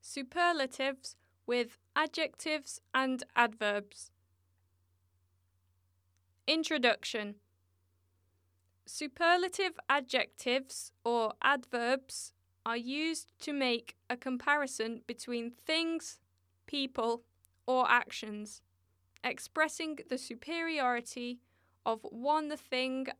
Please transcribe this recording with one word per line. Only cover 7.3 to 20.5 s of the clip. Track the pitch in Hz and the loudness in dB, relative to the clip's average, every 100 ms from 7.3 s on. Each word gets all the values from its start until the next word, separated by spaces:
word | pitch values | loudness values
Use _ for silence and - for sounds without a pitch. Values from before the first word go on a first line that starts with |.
| 202 _ _ _ _ _ _ _ _ _ _ _ _ _ _ - | -12 _ _ _ _ _ _ _ _ _ _ _ _ _ _ -12
Superlative | - 302 - 339 349 359 359 370 349 - | -8 -8 2 4 6 4 0 -2 -2 2
adjectives | 285 269 262 - - - 254 269 - - _ 233 | 2 4 0 0 -4 0 0 0 -10 -12 _ 0
or | 233 220 - | 2 2 4
adverbs | - 285 247 240 233 269 262 - - _ _ _ 220 | 4 4 0 -2 2 0 0 -12 -12 _ _ _ -4
are | 233 | -4
used | 240 285 320 320 - _ | -2 -2 0 -2 -8 _
to | - | -4
make | 285 262 233 - - _ | 0 2 0 -2 -20 _
a | 247 | -6
comparison | 262 254 285 294 269 - 226 233 - | -4 -2 2 2 0 -2 -4 -4 -8
between | 240 - 240 233 | -10 -4 -4 -6
things, | 240 - 320 330 330 - - _ _ _ _ - | -8 0 0 2 -2 -6 -16 _ _ _ _ -6
people, | 285 269 262 226 233 _ _ _ _ - | -4 -2 -2 -2 -2 _ _ _ _ 0
or | 254 - | 4 6
actions, | 240 - - 220 208 208 - _ _ _ _ _ - | 6 4 -8 -8 -8 -10 -14 _ _ _ _ _ -6
expressing | 254 262 - - 311 - 320 294 - | -4 -4 -6 0 0 0 -6 -6 -6
the | 254 | -6
superiority | - 240 - | -6 -12 -6